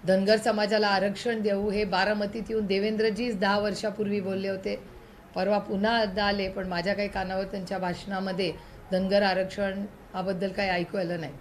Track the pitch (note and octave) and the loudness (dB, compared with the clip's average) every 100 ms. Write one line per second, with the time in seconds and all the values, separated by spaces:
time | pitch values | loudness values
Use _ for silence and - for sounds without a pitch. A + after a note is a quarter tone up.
0 | F3 F#3+ G3 A3 A3+ G#3+ G#3 G#3+ G#3 G3 | 4 4 6 4 4 2 2 4 4 4
1 | G3 G3 A#3+ A3+ G#3 G3 G#3 G3+ G#3 F#3 | 2 0 -2 0 0 0 0 0 0 2
2 | G3 G#3 G3+ A3+ G#3 A3 G3+ G3 G#3 G#3+ | 2 2 -2 -4 -4 -2 2 2 2 2
3 | A3 G3+ B3 G#3 G3 G#3 G#3 G3+ A3 G3+ | 0 0 -2 0 2 2 2 -2 -4 -2
4 | G#3 G#3 F#3+ G3 G3 F#3+ G3+ G3+ - - | -2 0 -2 -2 -2 -4 -4 -6 -10 -18
5 | - - - - F#3+ G#3 G3+ G3+ G#3+ A#3 | -20 -20 -10 -2 2 2 0 0 2 2
6 | G#3+ F#3+ G3+ G3+ F#3+ G3 F#3 F3 F3 G3 | 2 2 2 2 -2 -4 -4 -2 0 0
7 | G3+ G3 F#3 F#3+ G3 G3+ F3 G3 F3+ F3 | -2 -2 -2 -2 -4 -6 -6 -2 -2 -4
8 | - F#3+ F#3+ F#3 F#3 - - - - F#3 | -4 -4 -2 -2 -2 -4 -12 -20 -2 0
9 | F#3+ G3+ G3+ F#3 F#3 - G3 G3 G3+ - | 4 4 4 2 -2 -2 -2 -2 -8 -10
10 | - F#3 F#3 F#3 F#3+ F#3 G3 F3 F3 G3+ | -12 -6 -4 -2 -2 0 0 0 0 -2
11 | E3+ F3 D3+ C3+ | -2 -4 -6 -10